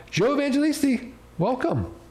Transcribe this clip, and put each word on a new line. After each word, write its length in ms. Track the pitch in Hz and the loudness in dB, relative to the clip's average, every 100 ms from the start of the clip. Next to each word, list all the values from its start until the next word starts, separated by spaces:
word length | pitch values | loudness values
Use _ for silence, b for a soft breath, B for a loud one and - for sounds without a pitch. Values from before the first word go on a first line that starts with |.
| B | B
Joe 260 | - 233 285 | 0 2 2
Evangelisti, 760 | 285 277 311 294 277 233 - - - - | 0 2 2 2 0 0 -4 -18 -12 -4
welcome. 580 | 196 254 339 131 87 - - | -2 0 0 -2 -4 -8 -20